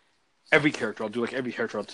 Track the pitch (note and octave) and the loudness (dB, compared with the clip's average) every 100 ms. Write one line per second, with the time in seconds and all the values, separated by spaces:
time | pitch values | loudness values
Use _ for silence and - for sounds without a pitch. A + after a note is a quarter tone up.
0 | _ _ _ _ - D#3 D3 - A2+ G#2 | _ _ _ _ 4 4 4 0 -4 -4
1 | A2 A#2 A2+ B2+ B2 A2 A2+ G#2+ G2 | -4 -2 -2 -2 -4 -4 -4 -4 -6